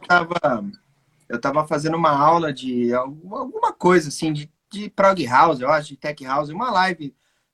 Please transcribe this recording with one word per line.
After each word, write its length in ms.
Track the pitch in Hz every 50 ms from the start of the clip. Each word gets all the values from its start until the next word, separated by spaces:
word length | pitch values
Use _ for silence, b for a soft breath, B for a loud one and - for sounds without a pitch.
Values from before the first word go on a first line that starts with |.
| - -
tava, 580 | 175 175 170 165 175 175 - 143 123 110 101 101 - - _ _ _ _ _ _ _ _ _ -
eu 100 | 120 120
tava 280 | - 135 139 151 151 -
fazendo 280 | 160 147 147 160 165
uma 140 | 165 160 156 143 139
aula 340 | 147 156 170 170 165 151 139
de 400 | 127 131 131 123 120 120 120 120
alguma, 460 | 127 127 135 147 151 170 185 208 269
alguma 340 | 262 254 403 440 466 392 -
coisa, 340 | - - 175 180 170 156 143
assim, 260 | - - 160 160 151
de, 160 | 147 147 - _ _ _ _
de 180 | - 196 208 202
prog 340 | - - 196 190 196 180 143
house, 340 | 117 123 135 160 165 151 123
eu 100 | 123 135
acho, 200 | 156 151 147 151
de 80 | 143 -
tech 260 | - 151 147 - 135
house, 260 | 131 135 147 151 147
uma 220 | 156 190 247 254
live 380 | 214 185 185 190 180 - 151 135 - _ _ _ _ _ _ _